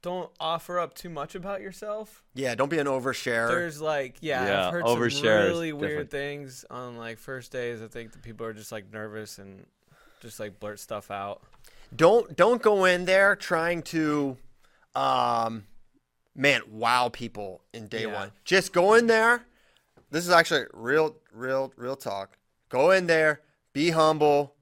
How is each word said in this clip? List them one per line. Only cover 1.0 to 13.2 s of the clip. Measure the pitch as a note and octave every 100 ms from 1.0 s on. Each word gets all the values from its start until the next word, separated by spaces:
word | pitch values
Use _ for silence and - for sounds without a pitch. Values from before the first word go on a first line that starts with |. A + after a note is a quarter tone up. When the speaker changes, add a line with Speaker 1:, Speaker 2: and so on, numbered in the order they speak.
| F3+
Speaker 1:
much | D#3+ D3 G3
about | F#3 G3+
yourself. | G3 F3+ G#3+ G#3+ G#3+ - _ B2
Speaker 2:
Yeah, | C3 A#2
don't | C#3
be | D#3+
an | C#3+
overshare. | C3 B2+ B2 - A#2 A#2
Speaker 1:
There's, | A#2+ F3 D3
like, | D#3 D3 C3 -
yeah, | D#3 C3+ A#2+
Speaker 3:
Yeah, | G2 F2+
Speaker 1:
I've |
heard | F2 A2+
Speaker 3:
overshare | A#2+ A#2
Speaker 1:
some | - A2+
Speaker 3:
is | G#2+ G2
Speaker 1:
really | E3+ E3
weird | D3 D3+
Speaker 3:
different. | D3+ C3
Speaker 1:
things | C#3+ C#3+ C#3+ C#3 B2+ -
on, | B2 B2 A#2
like, | A#2 A2+
first | - C3 A#2+
days. | C3 A#2+ A#2
I | A2
think | A#2+ A2+
that | -
people | A2 A2 A2+
are |
just, | G#2+ G#2+
like, | A2+ G2
nervous | G#2+ G#2+ G#2+ G#2+ -
and | G2 F#2+ - _ _ _ _ _
just, | A#2 -
like, | G#2+ F#2
blurt | G#2 G#2
stuff | - G#2+ -
out. | G2+ G2 - _ - - - -
Speaker 2:
Don't, | A#2 D#3+ A3+ - C#3+
don't | F#3+ B3
go | A3 G3+ F#3
in | F3+ F3+
there | F#3+